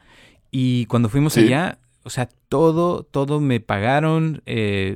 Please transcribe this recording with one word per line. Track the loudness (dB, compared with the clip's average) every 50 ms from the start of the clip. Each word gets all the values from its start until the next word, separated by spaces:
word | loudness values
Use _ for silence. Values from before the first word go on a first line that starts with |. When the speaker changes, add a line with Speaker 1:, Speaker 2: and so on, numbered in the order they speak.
| _ _ -20 -20 -20 -20 _ _ _ _
Speaker 1:
Y | -4 -2 0 0 0 0 -2
cuando | 0 0 2 2 2
fuimos | 2 2 0 2 4
Speaker 2:
Sí. | 4
Speaker 1:
allá, | 4 4 4 2 -2 -4 -6 -10 _ _ _ _ -16
o | -12
sea, | -8 -6 -6 -8 _ _ _ -2
todo, | 0 2 4 4 4 2 0 0 -2 -4 -8
todo | _ -4 -4 -2 -2 -2 -2
me | 0 0 0 -2
pagaron. | -2 -4 -4 -2 0 0 0 0 0 0 0 0 0 -2 -4 -8 -10
Eh, | -8 -6 -4 -2 -2 -2 -2 -4 -4 -6